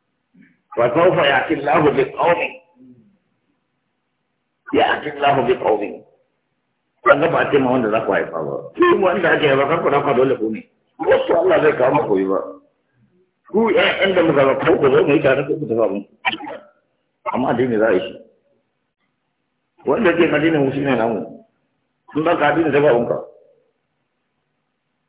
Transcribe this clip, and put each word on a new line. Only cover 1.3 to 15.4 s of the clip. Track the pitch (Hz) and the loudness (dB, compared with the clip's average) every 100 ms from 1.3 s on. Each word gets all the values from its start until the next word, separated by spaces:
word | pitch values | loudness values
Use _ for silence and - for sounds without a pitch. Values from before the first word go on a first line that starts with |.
| 135 - | 0 -2
الله | 143 143 160 147 | -4 0 2 2
بقوم، | 123 127 - 160 170 - - _ _ - 117 _ _ _ _ _ _ _ _ _ _ _ _ _ _ _ _ - | 0 -2 -2 0 0 -4 -12 _ _ -20 -20 _ _ _ _ _ _ _ _ _ _ _ _ _ _ _ _ -6
يأتي | 143 - - 147 143 | -2 0 -2 -8 -2
الله | 139 139 | 0 2
بقوم. | 123 123 98 104 98 - - _ _ _ _ _ _ _ _ _ | 0 0 0 -2 -4 -12 -20 _ _ _ _ _ _ _ _ _
Kaga | 143 143 - | 0 2 2
ba | 135 | 0
a | 123 | 0
ce | 139 | 2
ma | 127 | 2
wanda | 131 110 | 0 0
za | 110 98 | -2 0
ku | |
haifa | 90 78 82 73 | -2 -4 -6 -8
ba. | 67 - - | -8 -8 0
Duk | 349 208 | 2 2
wanda | 185 185 165 | 0 0 0
ake | 160 151 | 2 2
haifa, | 135 139 | 2 0
kar | 165 | 0
ku | 165 | 0
dauka | 139 143 | 0 0
dole | 123 135 107 | 0 0 0
ku | 110 | -4
ne. | 110 - _ _ - | -6 -12 _ _ -6
Wasu | - 523 - | 0 0 2
Allah | - 370 311 | 0 2 2
zai | 151 | 2
kawo | - 131 143 | 2 0 0
muku | 110 95 | 0 -2
yi | 95 | 0
ba. | 95 - - _ _ _ _ _ _ _ _ _ | -2 -6 -14 _ _ _ _ _ _ _ _ _
Ku | 202 220 | -2 0
ƴaƴan | 220 196 - 190 | 2 0 0 0
da | 180 | 2
muka | 165 143 135 | 2 2 2
ba, | - | 2
ku | 160 240 135 | 2 2 4
zo | 143 | 4
mu | - | 4
yi | 139 | 2
tare | 143 135 | 2 0